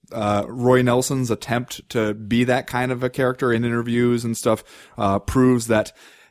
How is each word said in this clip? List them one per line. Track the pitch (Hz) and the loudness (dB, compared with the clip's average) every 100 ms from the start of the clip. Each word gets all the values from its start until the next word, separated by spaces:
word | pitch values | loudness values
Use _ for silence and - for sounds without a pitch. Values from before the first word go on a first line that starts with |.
| - | -14
uh, | 117 104 101 - | -4 -2 0 -2
Roy | 123 123 127 | -2 4 4
Nelson's | 123 123 - 135 120 | 4 2 0 -2 -2
attempt | 107 - 120 123 - - | -4 -2 -4 -4 -12 -8
to | 123 107 | -4 -2
be | 107 104 117 | -4 -2 0
that | 123 123 - | 2 0 -2
kind | 123 127 | -4 -2
of | 123 | -2
a | 127 | -4
character | 131 127 127 131 | 0 -2 0 0
in | 113 117 | 2 0
interviews | 120 117 120 120 120 117 | -2 -2 0 2 0 -2
and | 117 | -2
stuff, | 120 110 - - - - | 0 0 -2 -20 -16 -4
uh, | 101 101 | 0 0
proves | - 135 127 123 113 | 0 2 4 4 2
that, | 110 107 - - - _ | -2 -2 -8 -20 -20 _